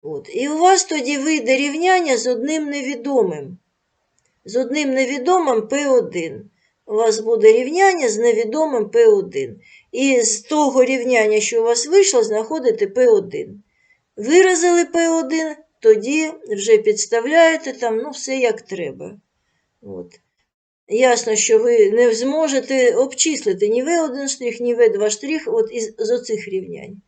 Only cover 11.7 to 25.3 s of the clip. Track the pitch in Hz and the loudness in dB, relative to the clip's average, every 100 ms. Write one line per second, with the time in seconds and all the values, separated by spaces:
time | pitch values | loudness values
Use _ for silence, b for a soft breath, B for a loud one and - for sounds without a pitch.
11.7 | 233 294 381 392 254 220 214 220 320 254 | -2 2 4 4 2 0 -2 -4 -2 -2
12.7 | 220 202 202 254 208 - 147 - 202 _ | -2 -2 2 4 4 0 -10 -12 -16 _
13.7 | _ _ _ _ - 214 339 381 349 349 | _ _ _ _ -12 2 4 4 2 2
14.7 | 349 349 339 330 330 262 320 320 302 _ | 0 0 -2 0 0 -2 -4 -6 -10 _
15.7 | _ 226 214 220 302 311 - - 202 208 | _ 2 2 2 -2 -4 -8 -10 -6 2
16.7 | 214 214 208 - 233 247 320 330 320 277 | 2 2 -2 -2 -2 0 4 4 2 -6
17.7 | 254 240 220 285 262 - 262 240 220 - | -6 -4 -4 -6 -12 -8 -2 -2 -2 -10
18.7 | 190 151 135 165 208 _ _ _ _ _ | -10 -10 -12 -18 -20 _ _ _ _ _
19.7 | _ 104 95 87 _ _ _ _ _ _ | _ -18 -16 -16 _ _ _ _ _ _
20.7 | _ _ 214 254 240 233 208 - 220 240 | _ _ 2 2 2 0 -2 2 2 4
21.7 | 240 202 220 247 220 262 302 311 269 - | 4 4 4 2 2 -2 -2 0 -2 -2
22.7 | 269 247 196 269 - 320 294 208 180 208 | 2 2 2 -2 -2 -4 -2 -4 -2 -2
23.7 | 233 269 339 311 254 277 - 247 233 240 | -2 0 -2 -2 -6 -8 -6 -8 -4 -4
24.7 | 233 233 196 214 208 277 | 2 2 2 -2 -4 -6